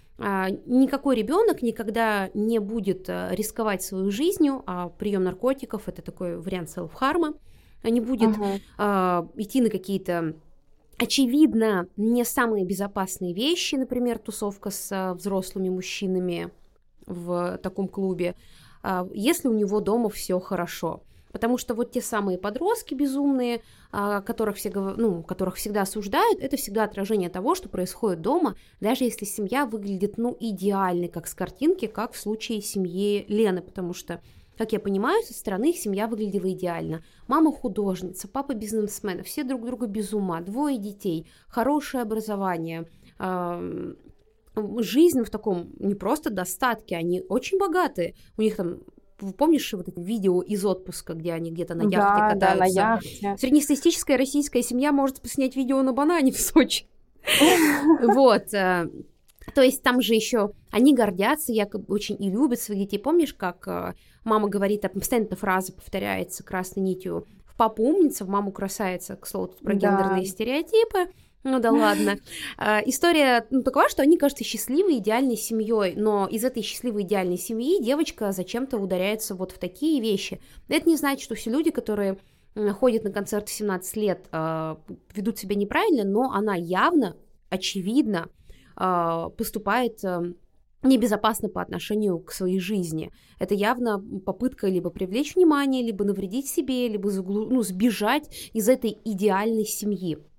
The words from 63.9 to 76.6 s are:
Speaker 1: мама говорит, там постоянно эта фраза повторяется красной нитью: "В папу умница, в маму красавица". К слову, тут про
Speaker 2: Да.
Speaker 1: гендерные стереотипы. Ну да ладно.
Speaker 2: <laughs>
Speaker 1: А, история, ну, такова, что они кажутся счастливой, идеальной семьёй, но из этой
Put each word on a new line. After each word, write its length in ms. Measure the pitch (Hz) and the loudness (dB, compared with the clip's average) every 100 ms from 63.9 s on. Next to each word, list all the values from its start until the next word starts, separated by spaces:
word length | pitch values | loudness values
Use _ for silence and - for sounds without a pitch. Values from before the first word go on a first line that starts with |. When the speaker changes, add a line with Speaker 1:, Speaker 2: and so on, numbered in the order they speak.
| - - - | -10 -18 -8
Speaker 1:
мама 240 | 220 214 208 | 0 2 2
говорит, 340 | 196 196 208 | 0 0 0
там 100 | 185 | -2
постоянно 340 | 196 - 233 214 | -4 0 0 0
эта 100 | 185 | -4
фраза 360 | 196 185 190 | -2 -2 -2
повторяется 720 | - - 196 202 190 180 - | -12 -10 -6 -4 -4 -6 -10
красной 380 | - 190 185 202 | -8 -8 -6 -4
нитью: 440 | 190 185 185 170 - - - | -2 -2 -6 -8 -10 -20 -8
"В 100 | - | 0
папу 260 | 220 220 | 0 2
умница, 420 | 240 381 302 - | 2 4 2 0
в 40 | 190 | -4
маму 240 | 202 202 | -2 -2
красавица". 640 | 196 196 - 190 180 - 190 | -4 -6 -4 -4 -4 -10 -14
К 100 | - | -10
слову, 220 | 190 185 | -8 -8
тут 100 | - | -8
про 140 | - | -2
Speaker 2:
Да. 40 | 202 202 | 2 4
Speaker 1:
гендерные 340 | 196 190 185 190 | 4 2 0 -2
стереотипы. 840 | - 220 285 339 453 453 392 359 - _ _ | -4 -2 -2 2 2 4 2 -2 -6 _ _
Ну 160 | 269 262 | 0 2
да 100 | 226 | 4
ладно. 460 | 226 214 202 208 202 - - | 6 4 4 2 0 -6 -14
Speaker 2:
<laughs> 220 | - - | -12 -2
Speaker 1:
А, 220 | 214 214 | 2 2
история, 640 | 214 - 349 311 269 240 226 | 2 4 4 6 6 6 4
ну, 120 | 262 | 0
такова, 260 | 254 269 571 | 2 4 4
что 140 | - | 4
они 140 | 285 339 | 6 6
кажутся 240 | 285 - | 4 0
счастливой, 540 | - 220 - 285 392 262 | -8 -6 -2 2 4 2
идеальной 380 | 196 226 269 214 | 2 2 2 0
семьёй, 580 | - 226 214 226 190 - | -2 -2 0 2 2 2
но 300 | 214 208 190 | 2 2 0
из 160 | 220 | 0
этой 180 | 254 247 | -2 -2